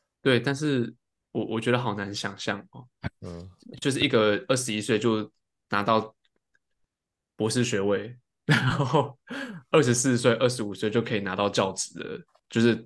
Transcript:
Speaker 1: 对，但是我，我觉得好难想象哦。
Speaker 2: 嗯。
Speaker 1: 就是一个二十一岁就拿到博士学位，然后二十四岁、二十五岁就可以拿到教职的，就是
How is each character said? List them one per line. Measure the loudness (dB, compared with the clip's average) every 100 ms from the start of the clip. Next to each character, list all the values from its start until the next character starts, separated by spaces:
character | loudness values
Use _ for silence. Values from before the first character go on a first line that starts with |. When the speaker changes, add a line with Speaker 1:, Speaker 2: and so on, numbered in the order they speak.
| _ _
Speaker 1:
对， | 2 2
但 | 2
是 | -2 0 0 -2 -8 _ _ _
我， | -6
我 | -4 -2
觉 | 0
得 | 0
好 | 0
难 | -4 -6
想 | -6 -8 -8
象 | -6 -6 -8
哦。 | -20 -20 _ -14 -12
Speaker 2:
嗯。 | -14 -14 -16 -20 -20 -6
Speaker 1:
就 | -2
是 | 0
一 | 2
个 | 4 4 2 0
二 | -2
十 | -2
一 | -4
岁 | 0 2
就 | 2 0 -2 _ _ _ -4
拿 | -2
到 | 2 2 0 _ _ _ _ _ _ _ _ _ _ _ _ -6
博 | -2
士 | 0
学 | 0 0
位， | 0 0 -4 -14 _ _
然 | 0 2 2
后 | 0 0 2 0 -4 -16 -12 -12 -14 0
二 | 2
十 | 4
四 | 2 2 2
岁、 | 4
二 | 4 2
十 | 0
五 | -6
岁 | -4 -2
就 | 0
可 | 0 -2
以 |
拿 | -4 -2
到 | 0
教 | 2 0
职 | -2 -8 -10
的， | -12 -12 -16 _ _
就 | 2
是 | 4 4